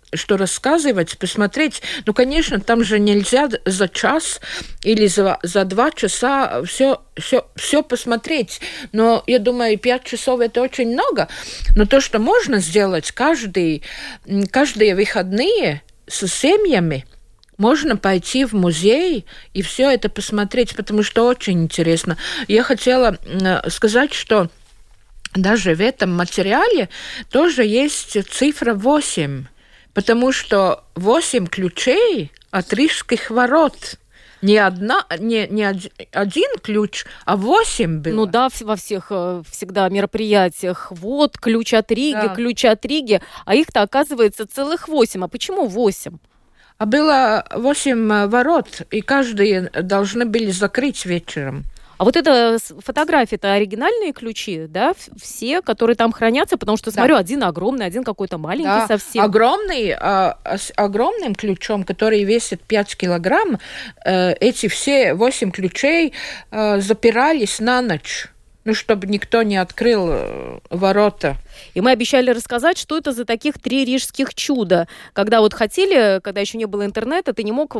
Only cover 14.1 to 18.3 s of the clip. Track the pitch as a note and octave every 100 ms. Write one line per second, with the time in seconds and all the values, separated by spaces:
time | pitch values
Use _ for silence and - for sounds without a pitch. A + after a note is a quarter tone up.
14.1 | - - G3 G3+ B3+ C#4+ G#3 G#3+ F#3 -
15.1 | G#3+ F#3 G3+ E4 A4+ A3+ D3 - _ -
16.1 | - F#3+ - C#4 G#4 G4+ A3+ E3 C3+ -
17.1 | - - _ _ - G#3+ D4 D4+ G#3+ G3
18.1 | F#3+ -